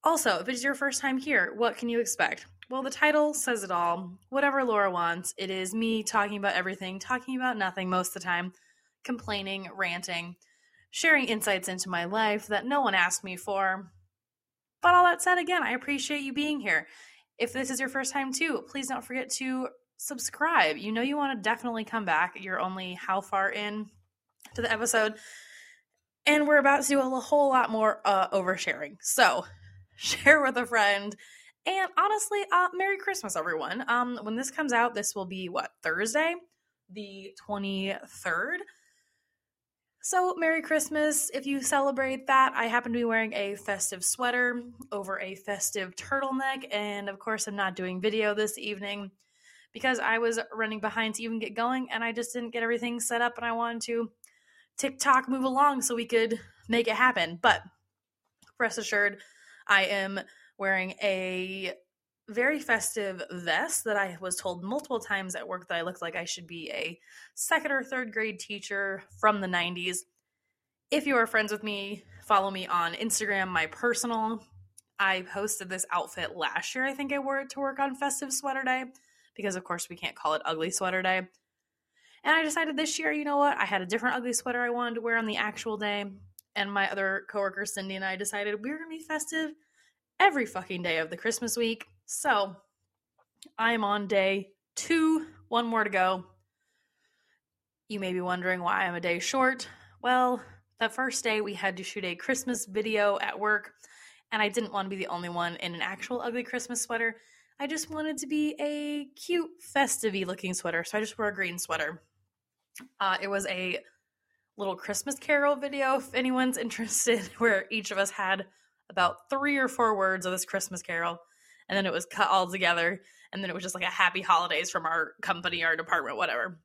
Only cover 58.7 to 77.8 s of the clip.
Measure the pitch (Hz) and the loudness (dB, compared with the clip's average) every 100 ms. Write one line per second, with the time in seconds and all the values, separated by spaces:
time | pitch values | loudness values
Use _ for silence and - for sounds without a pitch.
58.7 | 220 214 208 202 202 - - - - - | 0 0 2 2 0 -18 -20 -20 -20 4
59.7 | 202 190 202 196 196 - - - _ 196 | 4 6 2 0 -4 -8 -18 -20 _ 2
60.7 | 190 185 - 208 190 185 185 185 190 185 | 2 0 0 0 2 0 -4 -4 -6 -8
61.7 | - _ _ _ _ - 214 254 302 302 | -8 _ _ _ _ -8 0 2 0 2
62.7 | 226 - 226 202 185 - 180 175 160 311 | 0 0 -4 -4 -6 -8 -6 0 0 0
63.7 | 320 233 208 196 170 185 180 190 175 185 | -2 0 0 0 -4 -6 -4 -4 -6 -4
64.7 | 269 285 233 - 196 190 175 - 185 180 | -6 -4 -6 -2 -4 -4 -8 -8 -10 -6
65.7 | 170 170 180 170 180 175 - 165 170 160 | -4 -4 -6 -8 -6 -8 -10 -10 -12 -8
66.7 | 190 165 170 _ - - - - 320 311 | -6 -8 -10 _ -20 -20 -8 0 0 2
67.7 | 277 262 262 240 220 220 208 - 202 - | -2 -2 -6 -4 -4 -4 -6 -10 -12 -6
68.7 | 202 196 190 - - 214 208 190 180 175 | -4 -4 -6 -10 2 4 4 0 0 -2
69.7 | 175 180 180 - _ _ _ _ _ _ | -4 -4 -4 -8 _ _ _ _ _ _
70.7 | _ _ 294 294 254 226 226 214 208 214 | _ _ 0 2 2 4 2 2 -2 -4
71.7 | 202 196 202 - - - 208 196 190 185 | -6 -6 -10 -14 -20 4 4 4 -4 -2
72.7 | 175 170 170 226 - 214 196 185 175 156 | 0 0 -2 -2 0 0 0 2 2 0
73.7 | - 240 240 240 226 220 226 - - - | 0 0 0 -2 -2 -2 -4 -10 -20 -20
74.7 | - _ - 196 190 185 202 208 - 185 | -20 _ 0 2 2 -2 -6 -4 -4 -6
75.7 | 185 - 175 - - 170 175 156 - - | -6 -2 -2 -4 -6 -8 -4 -4 -2 -4
76.7 | 254 262 277 277 277 269 269 269 269 277 | -4 -4 -4 -4 -2 -2 -4 -4 -6 -6
77.7 | 277 | -2